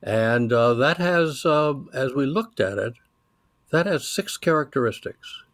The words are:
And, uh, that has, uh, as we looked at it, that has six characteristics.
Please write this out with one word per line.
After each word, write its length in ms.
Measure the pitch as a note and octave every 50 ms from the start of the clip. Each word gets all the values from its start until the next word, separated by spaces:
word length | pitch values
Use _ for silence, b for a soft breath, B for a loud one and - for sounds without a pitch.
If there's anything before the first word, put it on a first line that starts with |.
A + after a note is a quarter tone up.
And, 520 | - F#2+ G#2 A2 A2+ A2+ A#2 A#2+ A#2+ A2+ A#2+
uh, 220 | A#2 A#2 A#2+ A#2+
that 240 | A#2 B2+ D3 E3+ E3+
has, 460 | F3 F3 F3+ E3+ E3+ D#3+ D3 C3 -
uh, 300 | E3+ D3+ D3+ D3+ D3+ D3 C#3 - - -
as 220 | C3 C3 C3+ B2
we 100 | C#3+ C#3
looked 360 | C3+ D3+ G#3 A3+ A3 _ -
at 180 | G#2 F#2+ G2+ G2+
it, 160 | G#2 A2 A#2+ _ _ _ _ _ _ _ _ _ _ _ _ _ _ _
that 160 | - D#3 E3+
has 220 | G3+ F#3 D3 - -
six 300 | - - G3 - - -
characteristics. 1040 | - F3 D#3+ D#3 D3 - - C#3 B2 A2+ G#2 - - F#2 - _ - - - - - _